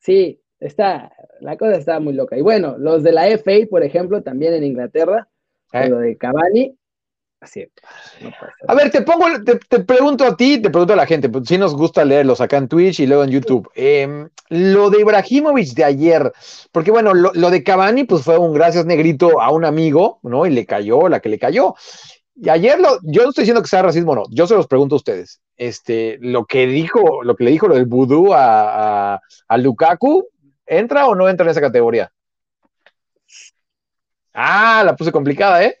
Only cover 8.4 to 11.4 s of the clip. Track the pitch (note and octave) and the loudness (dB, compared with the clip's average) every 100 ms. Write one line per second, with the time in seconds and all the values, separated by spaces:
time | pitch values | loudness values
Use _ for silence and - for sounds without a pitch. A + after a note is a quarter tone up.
8.4 | G1+ _ - C4 D4 D#4 A3 E4+ F4 D4 | -20 _ -2 0 2 0 0 2 2 0
9.4 | G#3 A#3+ _ A#3+ F#3 B3+ C#4 C#4 C4 G3 | 0 -2 _ -2 2 2 2 2 0 2
10.4 | B3+ C#4+ G#3 D#3+ F3+ G3+ C#3 D#3+ B2+ B2 | 0 2 0 0 2 2 2 0 -2 -6